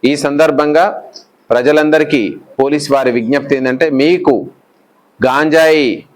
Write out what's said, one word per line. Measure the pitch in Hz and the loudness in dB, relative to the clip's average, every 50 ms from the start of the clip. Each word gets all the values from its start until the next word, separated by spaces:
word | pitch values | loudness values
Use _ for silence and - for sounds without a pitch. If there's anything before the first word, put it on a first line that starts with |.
| - | -2
ఈ | 127 147 143 - | -2 -2 -2 -4
సందర్భంగా | 147 143 143 160 156 151 135 151 147 147 156 175 208 - - - - - - - _ _ _ _ _ | -4 0 2 0 2 2 0 0 0 2 2 0 0 -2 -8 -16 -18 -20 -20 -20 _ _ _ _ _
ప్రజలందరికీ | 117 120 127 139 147 151 151 151 151 156 151 147 151 135 107 92 - - - - - - | -2 0 2 2 2 2 2 2 2 2 2 2 0 -2 -2 -2 -6 -10 -18 -20 -4 -2
పోలీస్ | 135 139 147 151 143 - 139 | -2 0 0 -4 -2 -2 -2
వారి | 135 135 127 117 | 0 0 0 -2
విజ్ఞప్తి | 123 117 113 139 143 135 - 143 135 | -2 -2 -2 -2 -4 -2 -2 -4 -2
ఏంటంటే, | 131 131 127 127 165 160 143 131 139 | -2 -4 -2 0 -2 -2 0 0 2
మీకు | 156 180 180 180 160 135 101 - - - _ _ _ _ _ _ _ _ _ _ _ _ _ | 2 0 0 2 0 0 0 -2 -8 -18 _ _ _ _ _ _ _ _ _ _ _ _ _
గాంజాయి | 113 127 127 139 151 156 147 160 160 160 156 156 143 123 98 80 - _ _ | -2 0 0 0 0 2 2 4 4 4 2 2 0 -2 -2 -6 -10 _ _